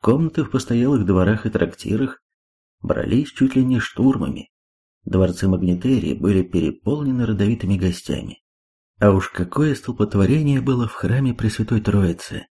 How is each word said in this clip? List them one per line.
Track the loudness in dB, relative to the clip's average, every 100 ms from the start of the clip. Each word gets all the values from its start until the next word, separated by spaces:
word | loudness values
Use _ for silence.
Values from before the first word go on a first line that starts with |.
Комнаты | 2 2 2 -2
в | -2
постоялых | -2 0 0 2 2
дворах | 2 2 2 0
и | -2
трактирах | -2 -2 -4 -4 -2 -2 -6 _ _ _ _ _ _
брались | -6 -4 0 0 -2
чуть | 0 0 2
ли |
не | 2 0
штурмами. | -2 0 0 2 -2 -6 -12 _ _ _ _ _ -2
Дворцы | 2 2 2 0
Магнитерии | 2 2 0 2 0 0
были | -2 2 2
переполнены | 0 -2 -2 -4 -4 -2 -2 -2
родовитыми | -2 0 0 0 0 0
гостями. | 0 -2 -6 -8 -8 -16 _ _ _ _ _ _
А | 4
уж | 4 0
какое | -4 -4 0 0
столпотворение | -2 -6 -2 0 2 2 2 2 0
было | 0 0 -2
в |
храме | -4 -2 0 0
Пресвятой | 0 -2 -2 -2 0
Троицы! | 2 2 2 -2 -8 -14 -14